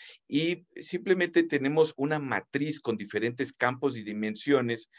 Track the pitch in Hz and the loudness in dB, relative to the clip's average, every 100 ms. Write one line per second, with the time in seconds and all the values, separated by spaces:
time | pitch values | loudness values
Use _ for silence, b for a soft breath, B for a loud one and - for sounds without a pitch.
0 | B B - 143 165 175 - - 156 180 | B B -4 0 0 -2 -8 -16 -8 -4
1 | 196 185 175 170 165 143 135 156 156 - | 2 2 4 4 4 2 2 4 2 2
2 | 143 151 135 101 - 139 151 151 123 110 | -2 -2 0 -2 -2 -2 -2 -2 -4 -4
3 | 101 104 117 120 123 - 123 131 143 117 | -4 -2 -2 -2 -6 0 -2 0 -2 -4
4 | 104 107 107 107 143 135 120 120 - | -6 -4 -4 -4 2 2 2 -4 -8